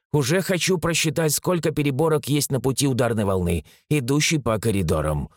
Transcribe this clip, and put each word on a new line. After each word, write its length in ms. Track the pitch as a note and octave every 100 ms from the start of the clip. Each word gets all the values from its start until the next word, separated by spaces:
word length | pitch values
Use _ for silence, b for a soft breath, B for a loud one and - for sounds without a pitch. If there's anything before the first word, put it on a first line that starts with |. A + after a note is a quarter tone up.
| _
Уже 300 | D3 A#2+ F#3
хочу 340 | - F3+ - F#3
просчитать, 540 | E3+ D#3+ D#3+ D#3+ D#3+
сколько 380 | - - F3+ E3
переборок 580 | C#3+ C#3+ C3 D#3+ D3+ -
есть 220 | D3 -
на 100 | C3+
пути 280 | C3 B2+ C#3+
ударной 360 | B2 A#2 A2
волны, 400 | G2 F#2+ F2 E2+ b b b
идущей 520 | D3+ A#2+ C#3+ - D#3
по 180 | A#2+ G#2+
коридорам. 720 | A2+ G2 E2+ E2 D2+ D2+ C2+